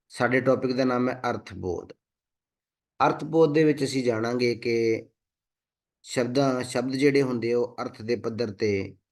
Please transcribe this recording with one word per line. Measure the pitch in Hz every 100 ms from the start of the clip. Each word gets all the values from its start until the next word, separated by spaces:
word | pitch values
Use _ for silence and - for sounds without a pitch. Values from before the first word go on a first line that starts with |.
| _
ਸਾਡੇ | - 120 131
ਟੌਪਿਕ | 127 123 127
ਦਾ | 127
ਨਾਮ | 131 123 123
ਹੈ | 123 120
ਅਰਥ | 110 -
ਬੋਧ। | 92 92 85 90 - _ _ _ _ _ _ _ _ _ - 139
ਅਰਥ | -
ਬੋਧ | 147 160 160
ਦੇ | 147
ਵਿੱਚ | 156 147
ਅਸੀਂ | 135 131
ਜਾਣਾਂਗੇ | 120 110 113 123 120 113
ਕਿ | 120 117 113 113 - _ _ _ _ _ _ _ _ _
ਸ਼ਬਦਾਂ, | - - 120 123 139 127
ਸ਼ਬਦ | 123 127 127
ਜਿਹੜੇ | 131 143 139
ਹੁੰਦੇ | 131 120 113
ਆ | 120
ਉਹ | 120 -
ਅਰਥ | 123 -
ਦੇ | 110 117
ਪੱਧਰ | 117 110 113
ਤੇ | 95 107 98 98 - _